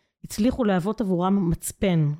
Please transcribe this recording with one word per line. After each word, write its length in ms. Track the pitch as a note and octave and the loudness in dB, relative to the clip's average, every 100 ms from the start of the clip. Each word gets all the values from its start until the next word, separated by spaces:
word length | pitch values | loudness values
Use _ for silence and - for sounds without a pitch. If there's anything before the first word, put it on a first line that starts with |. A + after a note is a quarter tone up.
| _ _ | _ _
הצליחו 400 | - - A3+ C4 | -12 0 0 2
להוות 380 | G#3+ F#3 F3+ G#3 | 2 2 0 -2
עבורם 480 | G3+ F3 F#3 G3+ F3 | -2 0 2 2 2
מצפן, 600 | E3 - - G3 E3+ D3 D3 | -2 -4 -4 0 2 2 -2